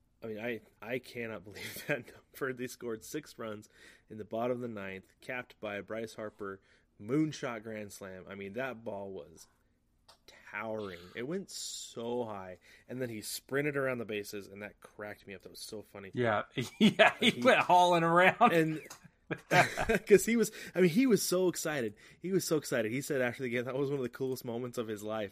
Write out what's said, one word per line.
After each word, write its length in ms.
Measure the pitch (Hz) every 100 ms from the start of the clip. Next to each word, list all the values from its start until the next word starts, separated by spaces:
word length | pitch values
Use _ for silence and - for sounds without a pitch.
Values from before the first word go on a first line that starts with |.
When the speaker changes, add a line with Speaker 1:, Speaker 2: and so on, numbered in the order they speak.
| _ _
Speaker 1:
I 40 | 113
mean, 120 | 107
I, 220 | 120 113 - _
I 180 | 107 127
cannot 440 | - 123 113 110
<laughs> 20 | 107
believe 380 | 98 107 - -
that 160 | 147 - - _ -
number. 140 | 135
They 140 | 127 123
scored 360 | - 120 110
six 340 | - 151 147 -
runs 320 | 113 107 110 _ - - -
in 80 | 110
the 60 | 98
bottom 260 | 113 123
of 80 | 123
the 60 | 123
ninth, 380 | 107 98 95 - _
capped 380 | - 127 127 -
by 140 | 104 101
a 60 |
Bryce 320 | 95 110 113 -
Harper 440 | 107 - 101 98 _ _ _ -
moonshot 640 | 104 143 156 139 135 113
grand 280 | 110 107 101
slam. 320 | - 98 92 85
I 60 | 98
mean, 180 | 98
that 300 | 107 131 113
ball 280 | 113 101 98
was 360 | 95 76 80 - _ _ _ _ _ _ _ - - -
towering. 460 | 104 110 110 101 87 90 -
It 120 | 127
went 240 | 190 190
so 720 | - - - - - 117 123 113
high, 320 | 101 92 90 - - -
and 100 | 127
then 80 | 123
he 120 | 110
sprinted 560 | - - - 135 147 143
around 220 | 135 123
the 60 | 107
bases, 420 | 107 101 104 95
and 140 | 98
that 160 | 104 -
cracked 460 | - - 104 101 -
me 80 | 95
up. 80 |
That 80 | 92
was 80 | 85
so 240 | - 107 -
funny. 160 | 101 98
Speaker 2:
Yeah, 300 | 120 117 104 - -
<laughs> 180 | 117 -
yeah, 320 | 214 - 214 -
he 100 | 240
Speaker 1:
He 100 | -
Speaker 2:
went 180 | 254 185
hauling 440 | - 180 175 170
around. 480 | 165 170 185 180 240
Speaker 1:
And 280 | 170 160 156 - - - _ -
<laughs> 800 | 147 - 180 - - - 202 -
'cause 180 | 185 -
he 120 | 233
was, 160 | 208 - -
I 60 | -
mean, 100 | 180
he 160 | 170 269
was 160 | 202
so 280 | - 180 185
excited. 460 | - 160 147 110 - - -
He 100 | 175
was 140 | 190 -
so 100 | 156
excited. 380 | - 131 107
He 80 | 113
said 180 | - 139
after 220 | 123 123
the 60 | 131
game, 160 | 123 123
that 100 | 131
was 120 | 139
one 80 | 143
of 40 |
the 40 | 123
coolest 360 | - 131 127 127
moments 320 | 117 127 123
of 100 | 113
his 160 | 107
life. 280 | 107 110 98